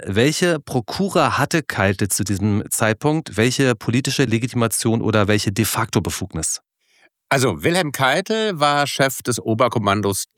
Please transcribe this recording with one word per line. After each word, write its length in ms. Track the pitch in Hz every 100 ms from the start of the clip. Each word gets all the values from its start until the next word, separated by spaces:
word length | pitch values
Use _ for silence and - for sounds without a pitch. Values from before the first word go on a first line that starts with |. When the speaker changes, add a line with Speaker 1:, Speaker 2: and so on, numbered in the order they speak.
| -
Speaker 1:
Welche 540 | 98 135 156 180 160
Prokura 800 | - 127 - - 196 175 135 107
hatte 240 | 135 170
Keitel 440 | - - 98 98 101
zu 160 | -
diesem 400 | 104 98 104 104 -
Zeitpunkt? 680 | - 110 110 147 156 - 98
Welche 380 | 117 127 135
politische 520 | 120 - 117 139 - 131
Legitimation 760 | 113 113 120 113 - 113 113
oder 260 | 107 107 104
welche 240 | 107 -
de 140 | 98 107
facto 360 | - 110 113
Befugnis? 600 | 87 - 92 80 80 - _ _ _ _ _ _ -
Speaker 2:
Also, 340 | 139 127 80
Wilhelm 280 | 139 175 160
Keitel 680 | 127 131 151 190 220 214 170
war 260 | 147 143 139
Chef 380 | - 139 -
des 160 | - 113
Oberkommandos 840 | - 110 123 117 101 101 101 98 -